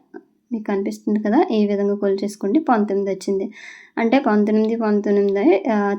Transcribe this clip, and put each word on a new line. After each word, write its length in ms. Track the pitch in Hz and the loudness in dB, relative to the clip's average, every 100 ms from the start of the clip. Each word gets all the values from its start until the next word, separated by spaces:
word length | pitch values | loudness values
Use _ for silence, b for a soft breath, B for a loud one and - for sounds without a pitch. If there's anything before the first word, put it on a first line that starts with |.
| _ - - _ _ | _ -20 -20 _ _
మీకు 120 | 226 | -8
కనిపిస్తుంది 560 | 214 196 208 214 - 208 | -4 -4 -4 -6 -4 -2
కదా, 220 | 214 240 370 | 2 2 2
ఈ 140 | 220 208 | 2 0
విధంగా 300 | 202 202 202 | 0 -2 0
కొలిచేసుకోండి. 640 | 202 196 208 - 196 277 | -2 -2 -4 -6 -2 0
పంతొమ్మిది 520 | 311 226 208 196 196 | 2 0 0 -2 -4
వచ్చింది 400 | 190 - 196 196 B B B B - | -4 -4 -4 -6 B B B B -4
అంటే 220 | 226 262 | 0 2
పంతొమ్మిది, 560 | 269 208 208 214 220 233 | 2 2 2 2 0 0
పంతొమ్మిది, 960 | 220 208 208 202 202 196 254 381 269 | 0 0 2 2 2 2 2 2 2
ఆ, 260 | 208 202 | 0 0